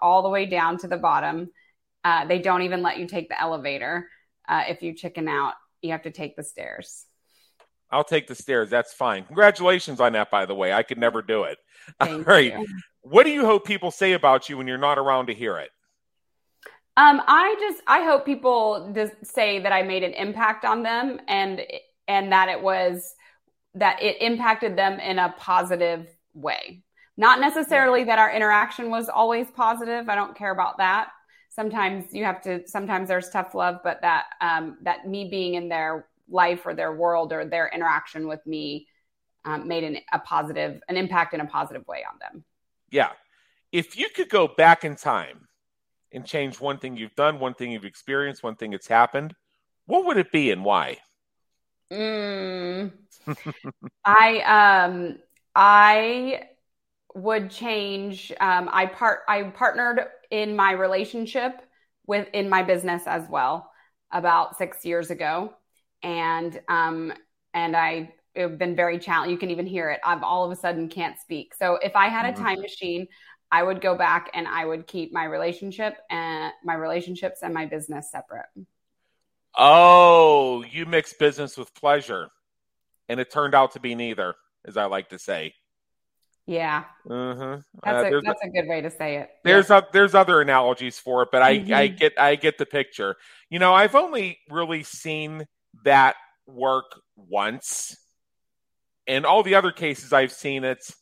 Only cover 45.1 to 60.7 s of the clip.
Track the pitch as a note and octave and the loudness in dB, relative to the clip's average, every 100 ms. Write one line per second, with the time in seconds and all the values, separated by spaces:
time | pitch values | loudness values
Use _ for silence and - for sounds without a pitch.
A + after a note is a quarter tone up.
45.1 | G#2+ C#2 A#1+ _ _ _ _ _ _ _ | -4 -4 -14 _ _ _ _ _ _ _
46.1 | B2+ B2 D#3 C#3 A#2+ C#3 C#3 C3 A#2+ A2 | -20 -10 -8 -8 -8 -10 -8 -12 -12 -10
47.1 | - D3 D3 B2+ B2 B2 A2 G2 - - | -2 -2 -2 -6 -8 -10 -10 -14 -16 -8
48.1 | C#3 C#3+ - A#2 A2 A2 G2 - A#2 A#2+ | -6 -6 -8 -12 -10 -10 -10 0 2 2
49.1 | C#3 D#3 - _ _ _ _ - F4 F4+ | 0 -8 -12 _ _ _ _ -4 -2 0
50.1 | A#3 - D#3 C3+ F#2 G2 F#2+ C2 B1 _ | 0 0 0 0 0 0 0 0 -8 _
51.1 | _ _ _ _ _ _ _ - G3+ A3 | _ _ _ _ _ _ _ -14 -8 -6
52.1 | G#3+ G3+ F#3+ F#3 F#3 F3 F#3 G3+ - _ | -6 -6 -8 -8 -8 -8 -8 -10 -12 _
53.1 | _ - - D3+ - C3+ - - - G3+ | _ -14 -12 -12 -16 -16 -18 -20 -4 4
54.1 | G#3+ A3+ A3+ - G#3+ G3+ F#3+ F3+ F3+ F3 | 6 6 2 2 6 6 6 2 -2 -8
55.1 | - _ _ _ - G3+ G#3 G#3 G#3+ A3+ | -10 _ _ _ 4 8 8 8 6 2
56.1 | B3 B3+ C4 - _ _ _ _ _ _ | -4 -6 -8 -10 _ _ _ _ _ _
57.1 | G3 G3+ A3 F#3+ - A#3 G#3+ G3+ G3 G3+ | -8 -4 -2 -4 -8 -6 -4 -4 -6 -8
58.1 | F#3+ - - F#3+ F3+ F3 F#3+ F#3+ - A3+ | -12 -12 -4 0 0 0 0 0 0 0
59.1 | - - G#3 G3 - A#3+ - A#3+ A#3+ - | 0 0 -2 -2 -2 -2 0 -2 -2 -4
60.1 | - - G#3+ G#3+ G#3 G3 | -8 -8 -6 -2 0 2